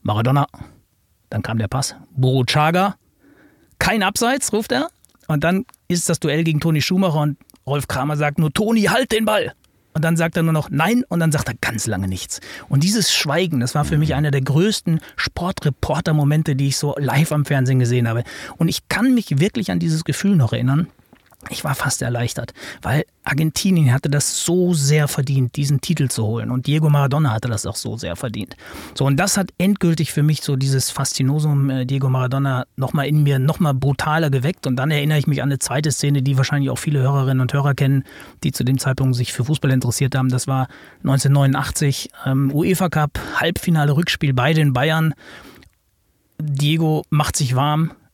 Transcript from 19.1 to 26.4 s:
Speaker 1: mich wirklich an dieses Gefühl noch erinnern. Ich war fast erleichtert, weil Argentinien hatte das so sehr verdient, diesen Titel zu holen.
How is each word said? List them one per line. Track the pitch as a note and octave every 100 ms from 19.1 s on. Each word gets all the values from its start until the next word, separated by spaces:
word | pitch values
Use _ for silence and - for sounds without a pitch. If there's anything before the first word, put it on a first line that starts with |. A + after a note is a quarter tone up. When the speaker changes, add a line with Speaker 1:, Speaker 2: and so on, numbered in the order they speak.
Speaker 1:
mich | B3+ - C#3
wirklich | F#3 - G3+
an | F3+
dieses | E3 D#3+
Gefühl | - D3 G3+ G3
noch | A#2
erinnern. | A#2+ B2 C#3+ E3+ _ _ - _ _ -
Ich | -
war | D3
fast | C#3 - -
erleichtert, | B2 A#2+ A#2+ - A#2+ - - -
weil | - B2+ - _
Argentinien | - C#3 D#3+ - G3 F3+ C#3+
hatte | B2+ D3+
das | C#3+ - -
so | - F3 F3+
sehr | E3+ C#3 D3+ D3
verdient, | - C3+ C3+ B2 -
diesen | C#3+ C#3
Titel | - E3 C3+
zu | - G#2+
holen. | A#2